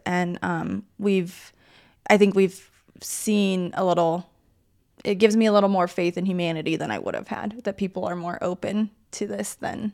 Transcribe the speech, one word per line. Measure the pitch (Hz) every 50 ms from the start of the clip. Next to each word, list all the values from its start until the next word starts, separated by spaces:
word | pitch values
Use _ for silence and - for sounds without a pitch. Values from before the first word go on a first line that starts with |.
| -
And, | - 180 180 180 175 175 -
um, | - 185 175 165 165 - 190 196 - _ _ -
we've, | 196 202 196 190 175 175 - - - - _ _ _ _ _ - _ _ _ _ - -
I | 214 202
think | 208 202 190
we've | 196 196 180 185 - - _ _ _ _ _ - -
seen | - - - - - - 214 208 202 190 190 185 180 170 -
a | - 190
little | 180 175 170 170 165 160 180 180 _ _ _ _ _ _ _ _ _ _ _ _ _ _ _ -
it | - 202
gives | 185 214 214 214 226
me | 226
a | 220 208
little | 208 196 196
more | 196 185 175 175
faith | - - 180 175 175 -
in | 175
humanity | 196 185 180 175 165 165 160 156 156 160
than | 156 - -
I | 107 95
would | - - 90
have | - - -
had, | - - - 208 208 240 -
that | 208 196 -
people | 202 185 190 190 185
are | 180 175
more | 175 170 175 175 -
open | - 180 180 180 - 208 196 214 220 208 _ _ _ _
to | - - 208 202
this | 202 202 208 - -
than | - - - - - 214 214